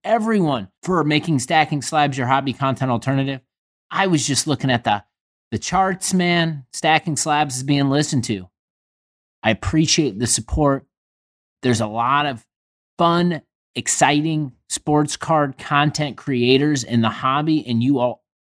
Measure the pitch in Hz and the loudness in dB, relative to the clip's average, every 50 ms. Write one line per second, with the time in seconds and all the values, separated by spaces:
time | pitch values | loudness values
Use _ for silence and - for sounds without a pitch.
0 | _ 196 220 233 214 226 226 208 170 151 139 117 98 - _ _ - 170 185 170 | _ 0 0 0 2 0 2 2 2 2 0 -2 -4 -10 _ _ -6 -2 0 0
1 | 147 151 151 151 147 170 156 131 120 - 170 156 151 - 156 143 123 - 165 151 | 2 2 2 0 0 0 0 -2 0 0 2 2 2 2 -2 -4 -4 -2 0 0
2 | 147 147 131 135 123 120 135 139 139 139 113 - 139 135 120 - 131 131 120 113 | 0 0 0 -2 -2 0 0 0 0 -2 -4 -2 -2 -2 -2 -2 -2 -2 -2 -2
3 | - 131 139 135 135 139 135 131 - _ _ _ _ _ _ _ _ _ - - | -2 -2 -2 -2 -2 -2 -6 -8 -12 _ _ _ _ _ _ _ _ _ -4 -2
4 | 196 190 170 147 120 - 135 - - 156 139 - - 135 123 117 - 113 104 101 | 0 2 2 0 0 0 -2 -2 -2 -2 -2 -2 0 0 0 0 2 0 -2 -2
5 | - _ _ _ _ _ _ _ _ _ 120 113 - - 180 190 190 190 185 185 | -4 _ _ _ _ _ _ _ _ _ -8 -8 -6 -2 0 0 0 0 -2 -2
6 | - - 185 180 175 175 175 170 165 165 156 143 131 _ - - - 156 160 151 | -4 -2 0 0 2 2 2 2 0 0 -4 -8 -12 _ -12 -2 2 2 2 2
7 | - 170 147 123 - 160 147 147 151 143 123 127 131 139 143 143 139 135 135 147 | 2 -2 -4 -4 -2 0 0 0 0 -2 -2 -6 -2 0 2 2 2 2 2 0
8 | 151 - - 131 - - 110 95 90 - _ _ _ _ _ _ _ _ _ _ | 0 0 0 -2 -2 -2 -4 -6 -6 -12 _ _ _ _ _ _ _ _ _ _
9 | _ _ _ _ _ _ _ _ - 110 110 - - - - 156 151 - - - | _ _ _ _ _ _ _ _ 0 0 0 0 -2 0 0 2 2 2 2 2
10 | 156 127 95 101 123 113 - - 110 - - 151 151 143 139 135 - _ _ _ | 0 0 -2 -2 -2 -2 -2 -4 -4 -4 -2 2 2 2 2 0 -4 _ _ _
11 | _ _ _ _ _ _ _ _ _ _ _ _ - 131 131 104 113 107 107 117 | _ _ _ _ _ _ _ _ _ _ _ _ 0 0 0 0 0 -4 -2 -2
12 | 120 123 139 147 147 143 127 113 - _ _ _ _ _ _ _ _ _ _ - | 0 0 2 0 0 -2 -6 -8 -14 _ _ _ _ _ _ _ _ _ _ 0
13 | 170 170 170 175 175 175 170 151 - _ _ _ _ _ _ 123 117 - - - | 2 2 4 4 2 0 0 -4 -8 _ _ _ _ _ _ -10 -6 -4 0 2
14 | 151 135 147 147 151 160 160 151 151 131 - _ _ _ - - - 147 147 151 | 2 4 4 2 0 0 -2 -2 -4 -6 -8 _ _ _ -10 -8 -2 0 2 2
15 | 151 147 - - - - 165 151 147 135 135 - - - 151 143 147 151 - - | 2 0 -4 -8 -4 -2 0 0 0 0 -4 -8 -8 -2 0 0 0 0 0 -2
16 | 151 139 113 - - - 135 120 120 123 131 135 143 151 151 131 117 - 117 117 | -6 -6 -6 -8 -6 -4 -2 0 4 4 4 4 4 2 0 0 -2 0 0 0
17 | 113 110 107 - - 131 135 147 151 160 156 151 101 120 120 113 120 135 143 123 | 0 0 -2 -2 -2 -2 0 0 0 0 0 0 0 -2 -2 0 2 2 2 2
18 | 123 123 113 - _ _ _ _ _ _ _ | 0 -2 -2 -6 _ _ _ _ _ _ _